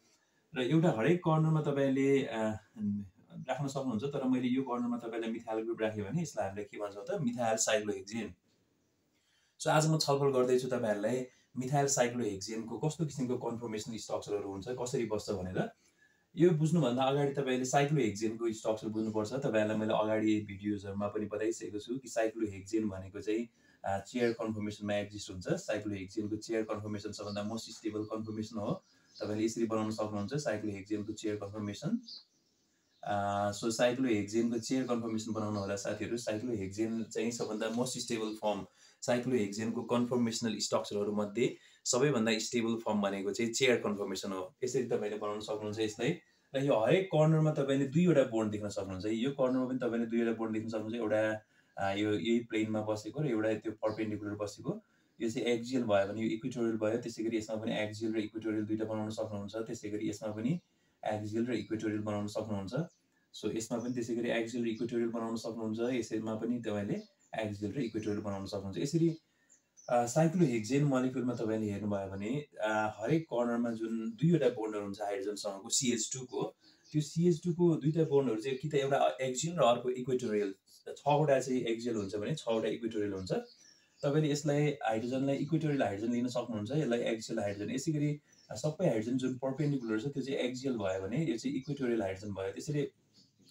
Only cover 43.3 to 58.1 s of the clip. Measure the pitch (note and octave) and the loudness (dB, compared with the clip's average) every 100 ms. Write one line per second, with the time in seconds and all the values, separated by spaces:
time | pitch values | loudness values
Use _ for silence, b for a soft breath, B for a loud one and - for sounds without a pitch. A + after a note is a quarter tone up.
43.3 | G2 A#2 A2+ C3 A#2 A2 G2+ G2 - G#2 | 0 0 4 4 4 2 -2 -2 -4 -4
44.3 | F#2+ F2+ - B2 C3 A#2 A#2 G#2 G#2 G#2 | -6 -8 -6 -2 0 0 0 -2 -4 -4
45.3 | G#2 G#2 G#2+ G#2+ G#2+ A2 - B2 F3 b | -4 -4 -4 -4 -2 -2 0 -2 -2 b
46.3 | b b C3+ C#3 A2+ A2+ F3 F#3 D#3 D#3 | b b -2 4 4 4 2 2 4 6
47.3 | D#3+ D#3 D3 C3+ C3+ C#3 D3 F3+ C#3+ A#2+ | 6 4 2 0 2 2 4 6 6 4
48.3 | A2+ G#2+ G#2 G#2 - G2 F#2 G#2 A2+ C3 | 2 0 -2 -6 -6 -6 -4 -2 0 -2
49.3 | C3+ B2+ C3 B2+ C3 A#2+ A#2 A#2 A#2 A2+ | 0 2 2 0 -2 -2 -2 0 0 0
50.3 | A2 A2 A2 A2+ A2+ G#2+ A#2 A2 G#2+ A2 | 0 -2 -4 -4 -6 -4 -4 0 2 2
51.3 | A2 b b b - G2 G2+ G#2 G#2 A2+ | -2 b b b -4 -2 0 0 0 2
52.3 | A#2 A#2 A2 A2 G#2+ G#2+ G#2+ G#2+ C#3 D3 | 2 2 -2 0 0 -2 -4 -4 -4 -2
53.3 | A2 A2 G#2+ A2+ G#2+ A2 A2 G#2+ G#2 G#2 | 0 0 0 -4 -4 -4 -2 -4 -4 -6
54.3 | G#2 G#2 - A#2 G#3+ b b b b A2+ | -4 -6 -6 -6 -6 b b b b -4
55.3 | A#2+ A#2 A#2 A#2+ C3 A2+ G2+ G2 G#2+ A2+ | -2 0 0 0 -2 4 4 2 0 0
56.3 | A2 B2 B2 A#2 A2 G#2+ A#2 A#2+ A2+ A2 | 0 -4 0 0 2 2 0 -2 -4 -2
57.3 | A2 G#2+ A2 A2+ A2 G#2+ G#2+ A2 | -2 -2 -4 -2 -2 -2 -2 -2